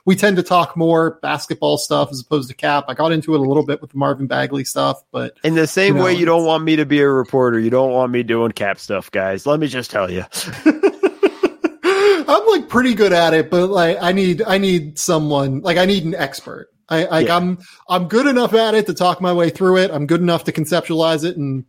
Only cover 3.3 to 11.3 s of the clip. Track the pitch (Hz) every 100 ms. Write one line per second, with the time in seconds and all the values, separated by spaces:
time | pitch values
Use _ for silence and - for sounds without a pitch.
3.3 | 156 135 147 143 147 143 135 139 135 135
4.3 | 135 135 139 131 143 139 135 _ 127 123
5.3 | - 160 160 156 190 196 196 185 180 165
6.3 | 165 160 160 160 156 147 147 143 135 120
7.3 | 135 123 113 113 127 135 127 127 123 117
8.3 | 117 117 - 101 95 - 98 - 98 95
9.3 | 95 139 151 151 127 120 107 92 90 85
10.3 | - - - 311 302 392 - 381 - 392